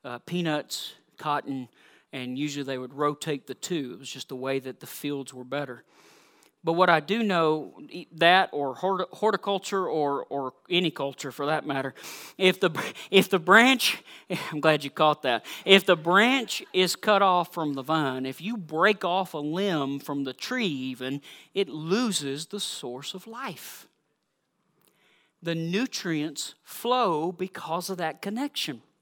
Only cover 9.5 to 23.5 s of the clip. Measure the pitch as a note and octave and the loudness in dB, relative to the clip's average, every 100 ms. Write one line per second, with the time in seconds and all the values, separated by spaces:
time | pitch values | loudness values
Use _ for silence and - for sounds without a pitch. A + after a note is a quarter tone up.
9.5 | G3 - G3 F3 D3+ C#3+ C#3 - C#3 C3 | -4 -2 -2 -2 0 0 -2 -4 -6 -6
10.5 | _ _ E3+ F3+ - C#3 C#3 C#3+ - C#3+ | _ _ 2 2 -2 -6 -6 -10 -4 -2
11.5 | D#3 D#3 C3+ C3+ - - - - - F#3 | -2 -2 -4 -4 -8 -16 -14 -16 2 4
12.5 | F3+ F3+ D3+ - - - G3 - F#3+ D#3+ | 4 0 0 -8 -10 4 4 6 0 8
13.5 | G#3 B3 C4 - - - - _ F3 - | 8 8 4 0 -2 -10 -20 _ -8 -6
14.5 | D#3 D#3 D3+ C#3+ - D#3 D3 C3 A#2 - | 0 2 2 0 2 2 2 0 -2 -4
15.5 | - - G3 F#3+ E3+ E3 F#3 A#3 C4+ G#3+ | -8 8 8 8 4 6 6 6 2 -2
16.5 | - - F#3 F3+ - - G3+ G3 F3+ E3 | -8 -4 0 0 0 2 4 6 4 0
17.5 | E3+ D3+ C3+ C3 D#3+ C#3+ C3 C3 C3 F3 | -4 -4 -4 -2 0 0 -2 -6 -8 -8
18.5 | A#3 D#3 D#3 F#3+ G#3 F#3 F3+ F3+ D#3 D3 | -8 -6 2 2 2 0 -2 -2 -6 -4
19.5 | E3+ G3+ D#3+ C#3 C#3 - C#3+ C3+ B2+ - | -2 0 0 -2 -6 -6 -6 -6 -8 -6
20.5 | B3+ G#3 C#3 C3 B2 B2+ C#3+ - - - | -2 -2 -2 -6 -8 -6 -8 -10 -20 -8
21.5 | F#3+ G3 D#3 D#3+ G#3 B3 F3+ C#3 C#3 E3 | -4 -4 -4 -2 0 0 -2 -4 -8 -8
22.5 | G3+ - - C3 B2 C#3+ F#3 A3 A3+ C4 | -8 -8 -8 -10 -10 -12 -14 -14 -12 -12